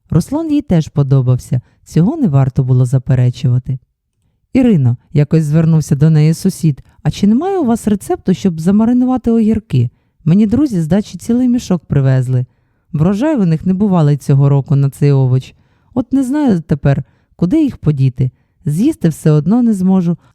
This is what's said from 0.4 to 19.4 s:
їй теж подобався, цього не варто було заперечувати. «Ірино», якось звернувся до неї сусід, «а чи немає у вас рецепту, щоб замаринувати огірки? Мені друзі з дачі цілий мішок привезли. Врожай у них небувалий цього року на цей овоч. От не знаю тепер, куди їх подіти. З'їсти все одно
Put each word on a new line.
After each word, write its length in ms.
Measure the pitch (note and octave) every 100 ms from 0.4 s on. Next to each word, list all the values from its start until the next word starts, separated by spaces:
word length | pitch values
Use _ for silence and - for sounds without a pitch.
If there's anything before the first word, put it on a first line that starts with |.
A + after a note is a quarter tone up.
| E4
їй 100 | D4
теж 260 | - F3 D3+
подобався, 720 | - C#3 C3+ B2 B2 - B2+ - _
цього 340 | - D#3+ F3 E4
не 100 | A3+
варто 360 | C#3 C3 -
було 220 | C3 B2+ B2+
заперечувати. 920 | C3 - B2+ B2 - B2+ B2 - C3 _ _ _ _ _ _ _
«Ірино», 440 | B3 B3+ F#3 B2 B2 _
якось 300 | D3 C#3+ D#3+
звернувся 520 | D3+ D#3 D#3+ D#3+ D3 C#3+
до 140 | D3+
неї 240 | D#3 D3+
сусід, 500 | D#3+ F#3+ - E3 C3+ - _
«а 80 | -
чи 160 | - G#3
немає 320 | A#3 F4+ F#4+
у 60 | B3+
вас 220 | F#3 -
рецепту, 460 | G#3 - F4+ -
щоб 260 | F#3 F#3+ D#3+
замаринувати 720 | E3 G3+ A3+ B3 B3+ B3+ A#3+
огірки? 580 | A3+ G#3+ G#3+ - C3 A#2+ - _ _ D3+
Мені 220 | F#3 G#3+
друзі 340 | B3 D4 F#3+
з 60 | D#3
дачі 300 | F#3+ G3+ -
цілий 320 | - A#3+ B3+
мішок 360 | A#3+ - F3+ -
привезли. 600 | C#3+ C3+ C3 B2+ B2+ B2+ _ _ _ _
Врожай 460 | D3+ E3 G3+ D4 D4
у 80 | F#3
них 200 | D#3+ F#3
небувалий 520 | F#3 G#3+ F3+ D3 D3
цього 320 | - C#3 C#3
року 260 | C#3 C3 C#3
на 140 | C#3
цей 220 | - C#3+
овоч. 420 | C#3 C3 B2+ - - _ _ _
От 200 | B3 A#3+
не 100 | C4+
знаю 380 | B3 D4 C#4+ F3+
тепер, 420 | - D3 C#3+ C3+ - _ _ -
куди 280 | F3 D4+
їх 140 | C#4+ -
подіти. 540 | - C#3+ C3+ - C3 - _ _ -
З'їсти 440 | D3+ C4+ D#4 E3+
все 220 | D3 D#3+
одно 300 | D3+